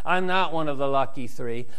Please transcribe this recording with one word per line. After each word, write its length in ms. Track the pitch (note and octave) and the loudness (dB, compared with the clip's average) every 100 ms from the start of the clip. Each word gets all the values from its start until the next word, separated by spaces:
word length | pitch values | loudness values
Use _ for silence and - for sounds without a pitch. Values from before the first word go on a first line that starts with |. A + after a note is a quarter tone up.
I'm 220 | - F#3 F#3 | 0 2 2
not 260 | F#3 E3+ | 0 0
one 160 | D#3+ D#3 | 0 0
of 100 | C3+ | 0
the 100 | C#3 | 2
lucky 400 | C#3 B2+ C#3+ A#2+ | 2 0 0 -2
three. 400 | - B2 A#2 A#2 | -2 -2 -2 -2